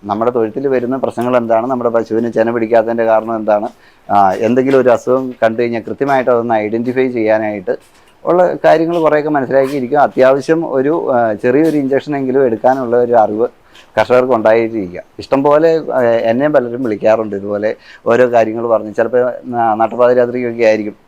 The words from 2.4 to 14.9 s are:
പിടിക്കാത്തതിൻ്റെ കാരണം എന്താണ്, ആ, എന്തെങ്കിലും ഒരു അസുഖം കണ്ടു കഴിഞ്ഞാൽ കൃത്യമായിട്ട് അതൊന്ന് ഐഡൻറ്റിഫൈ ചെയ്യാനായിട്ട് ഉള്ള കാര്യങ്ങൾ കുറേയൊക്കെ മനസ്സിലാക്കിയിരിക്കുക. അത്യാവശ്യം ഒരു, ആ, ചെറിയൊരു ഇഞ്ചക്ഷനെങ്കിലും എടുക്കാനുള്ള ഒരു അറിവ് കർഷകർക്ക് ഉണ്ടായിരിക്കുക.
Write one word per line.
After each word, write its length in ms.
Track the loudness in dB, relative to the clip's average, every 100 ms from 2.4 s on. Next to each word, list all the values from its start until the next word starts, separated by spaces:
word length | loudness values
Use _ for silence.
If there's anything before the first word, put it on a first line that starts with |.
| 0 0
പിടിക്കാത്തതിൻ്റെ 500 | 2 2 0 -2 2
കാരണം 240 | 0 0 -6
എന്താണ്, 280 | 0 -2 -2 -12 _ _ -2
ആ, 40 | 2 2 2 0
എന്തെങ്കിലും 320 | 0 2 2
ഒരു 100 | 4 2
അസുഖം 280 | 2 -2 -2 -2
കണ്ടു 160 | -2 0
കഴിഞ്ഞാൽ 220 | -4 -4 -8
കൃത്യമായിട്ട് 420 | -6 -2 0 2
അതൊന്ന് 220 | 0 0 -2 -2
ഐഡൻറ്റിഫൈ 400 | -4 -4 -2 -2 0
ചെയ്യാനായിട്ട് 580 | 0 0 0 -6 -6 -8 _ _ _ _
ഉള്ള 180 | -2 2 2 2 2
കാര്യങ്ങൾ 320 | 2 2 0 2
കുറേയൊക്കെ 260 | 0 0 -2
മനസ്സിലാക്കിയിരിക്കുക. 600 | 0 0 0 -2 -2 0 0
അത്യാവശ്യം 520 | 4 2 2 0 -2 0 -2
ഒരു, 160 | -2 -2 -2 0
ആ, 20 | 0 0
ചെറിയൊരു 340 | 0 2 2 0
ഇഞ്ചക്ഷനെങ്കിലും 600 | 0 -2 -2 -6 -2 0 0
എടുക്കാനുള്ള 460 | 2 0 0 0 0 2
ഒരു 100 | 2
അറിവ് 240 | 2 0 -4 _ _ -20 -8 -2
കർഷകർക്ക് 380 | 2 2 2 2
ഉണ്ടായിരിക്കുക. 600 | 4 2 2 -4 -8